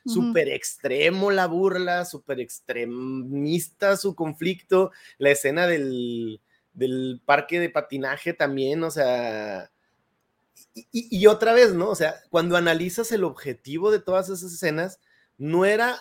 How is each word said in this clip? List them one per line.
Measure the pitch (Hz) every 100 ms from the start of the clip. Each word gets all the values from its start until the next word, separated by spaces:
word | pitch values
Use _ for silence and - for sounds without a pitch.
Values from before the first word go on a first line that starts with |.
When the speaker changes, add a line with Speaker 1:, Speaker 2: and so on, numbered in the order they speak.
Speaker 1:
Ujú. | 254
Speaker 2:
súper | 226 240 180 139
extremo | 135 - - - 135 160 190 202
la | 196 180
burla, | 170 190 185 180 175
súper | 175 147 - 127
extremista | 117 - - 120 117 123 131 131 127 143 147 170 - - 202 196
su | 196
conflicto, | 170 160 147 170 185 - 185 190 - - -
la | 139
escena | 143 139 156 180
del, | 165 135 127 120 117 113 107 _ _ _
del | - 131 127 131 123
parque | - 143 143 175
de | 170
patinaje | 156 143 135 131 143 170
también, | 165 143 135 135 156
o | 165
sea, | 151 131 123 120 107 107 95 - _ _ _ _ _ _ _ _ _ _
y, | - -
y, | 233 233 190
y | 208
otra | 214 226
vez, | 233 233
¿no? | 175 196
O |
sea, | 185 156 - _
cuando | 170 170 175
analizas | 170 160 180 180 226
el | 220
objetivo | 170 131 143 120 135 156 202
de | 214
todas | - 185 185
esas | 185 180
escenas, | 170 170 156 185 - _ _ _ -
no | 147 170
era | 190 220 240 147